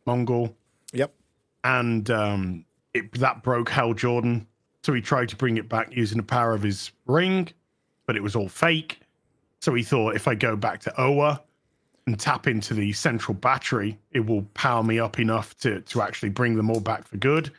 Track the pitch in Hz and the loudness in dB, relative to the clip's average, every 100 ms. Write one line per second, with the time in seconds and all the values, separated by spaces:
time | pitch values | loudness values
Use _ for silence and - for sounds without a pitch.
0 | - 123 120 120 117 - _ _ - 120 | -2 0 0 0 -2 -6 _ _ -10 -4
1 | 143 - _ _ _ _ 127 127 120 113 | -4 -4 _ _ _ _ 0 0 2 0
2 | 104 113 104 101 95 87 - _ _ 120 | 0 0 0 0 -2 -6 -12 _ _ -6
3 | 104 123 131 - - 120 117 135 117 110 | -6 0 0 0 0 0 0 0 2 0
4 | 123 120 120 120 - _ _ _ - 127 | 0 2 0 -2 -4 _ _ _ -2 -2
5 | - 135 123 - 127 113 - 113 113 127 | 2 0 0 -2 0 0 0 -2 -2 0
6 | 110 113 101 123 117 110 104 98 - - | 0 0 0 2 2 2 0 -2 -6 -10
7 | - 147 185 190 170 - _ _ _ _ | 0 2 4 2 0 -8 _ _ _ _
8 | - 110 101 110 95 - 165 160 156 - | -4 -2 -2 -2 -4 0 0 2 -4 -14
9 | _ _ _ _ _ _ - 123 113 135 | _ _ _ _ _ _ 0 0 2 2
10 | 110 104 - 110 117 107 110 87 - - | 2 2 0 0 0 0 -2 -4 -6 0
11 | 131 143 147 143 - _ _ _ _ _ | 2 4 2 0 -6 _ _ _ _ _
12 | - 107 - - - 110 101 107 104 101 | -4 -2 0 0 0 -2 -2 -2 -2 0
13 | 156 117 - 98 123 135 - 123 101 107 | -2 -2 -2 -2 0 0 0 -2 -2 -6
14 | _ 123 110 107 101 - 135 120 113 113 | _ -2 0 0 -2 -2 0 2 2 2
15 | 113 - 113 113 107 - 123 98 - 120 | 0 0 0 0 -2 -4 -2 -2 -4 -2
16 | 101 - 107 98 120 110 107 117 104 107 | -2 -2 -4 0 0 2 2 0 -2 -4
17 | - 104 131 156 143 | -6 -2 2 2 -2